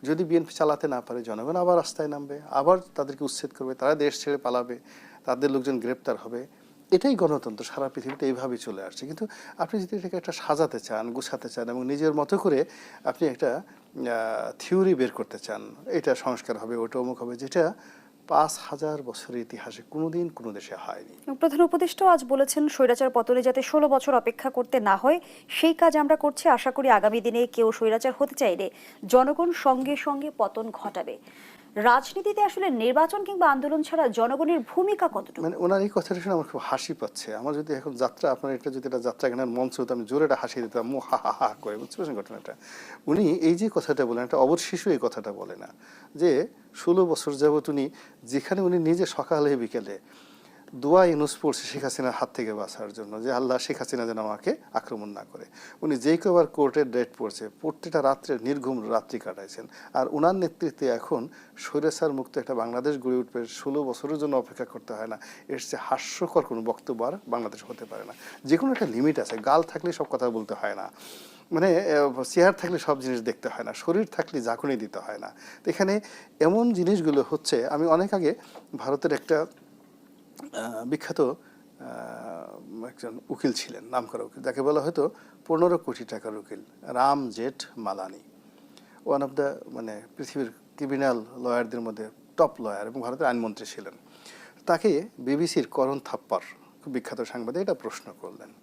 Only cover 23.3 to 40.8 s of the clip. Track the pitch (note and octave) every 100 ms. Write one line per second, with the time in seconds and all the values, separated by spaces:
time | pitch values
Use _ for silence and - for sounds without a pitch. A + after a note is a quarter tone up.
23.3 | B3 B3+ B3+ C4 D4+ D4 C4+ C4 C4 A#3
24.3 | A#3 - B3+ A#3+ C4 G#3 G3 B3+ E4+ -
25.3 | - - - D#4+ D#4+ E4+ D4+ C#4+ D#4 -
26.3 | - E4+ B3 C4+ B3+ C4 G#3+ G#3 A3+ A3
27.3 | A#3 A#3+ A#3 A3+ A3 A3+ A3 C4 B3+ C#4
28.3 | - A#3 F3 F#3+ - - - G3 B3 C4
29.3 | D4 E4+ E4 C#4+ C4 C4 C#4+ - C#4 D4+
30.3 | D4 G#3 A3+ A3 G#3 - - - - -
31.3 | - - - - G#3 G#3+ B3 C4 - G4
32.3 | G#4 G#4 G4 F#4 B3 A3+ C4 D#4+ G#4 F#4+
33.3 | G4 E4+ C4+ C#4+ D#4 D#4 E4 C#4+ G#3+ A#3
34.3 | C4+ D#4 E4 A3+ - F#4 G#4 F4 G3+ -
35.3 | - D#3+ - F3 G3 G3+ G#3 E3+ F3+ F3
36.3 | F3+ D#3+ C3+ - C3 - D#3+ A2 - -
37.3 | G#2+ B2+ D3 D3+ C#3 C#3 B2 B2 - D#3+
38.3 | B2+ C#3 C3 C#3+ C3 C3 B2+ A#2+ A2+ C3
39.3 | B2 C3 A#2+ B2+ - B2 B2 G#2+ C3+ D3+
40.3 | C3+ A#2+ - A2+ A#2+